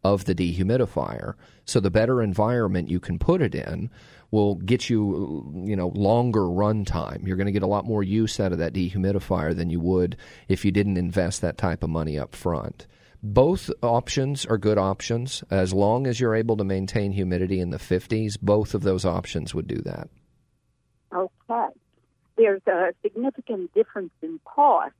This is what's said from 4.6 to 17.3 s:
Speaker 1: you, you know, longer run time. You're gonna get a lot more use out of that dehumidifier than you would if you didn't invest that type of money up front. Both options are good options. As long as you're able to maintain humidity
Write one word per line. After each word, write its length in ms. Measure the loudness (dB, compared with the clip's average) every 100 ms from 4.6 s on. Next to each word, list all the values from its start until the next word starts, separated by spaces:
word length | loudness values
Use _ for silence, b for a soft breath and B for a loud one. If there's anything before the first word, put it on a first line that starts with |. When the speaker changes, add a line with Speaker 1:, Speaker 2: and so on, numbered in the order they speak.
| 0 0 2
Speaker 1:
you, 600 | 0 0 -2 -4 -6 -10 -10
you 100 | -4
know, 140 | -2 -2
longer 560 | 0 2 4 2 2 0
run 340 | 2 2 0
time. 380 | -2 -4 -4 -6 -4
You're 100 | -2
gonna 120 | 0
get 100 | 0
a 40 | 0
lot 200 | 0 0
more 160 | -2
use 360 | 0 0 0 0
out 140 | -2
of 60 | 0
that 160 | -2
dehumidifier 840 | -2 -2 0 0 0 0 -2 0 -2
than 140 | -2
you 100 | 0
would 360 | 2 2 2 -2 B B B
if 180 | 0 2
you 40 |
didn't 280 | 2 2 0
invest 420 | 0 0 -2 -2
that 160 | -4 -2
type 260 | -2 -2
of 60 | -2
money 300 | -2 -2 -4
up 160 | -6 -6
front. 500 | -4 -4 -6 -12 -20 b b b
Both 480 | 0 4 4 2 -4 -2
options 640 | 2 2 0 -2 -2 -4 -2
are 120 | 0
good 200 | 4 4
options. 640 | 2 0 -2 -4 -4 -10 -2
As 220 | 0 2
long 340 | 2 2 2 0
as 140 | 0
you're 160 | 2 2
able 200 | 2 0
to 40 |
maintain 480 | 0 -2 -2 -2 -2
humidity 460 | -2 0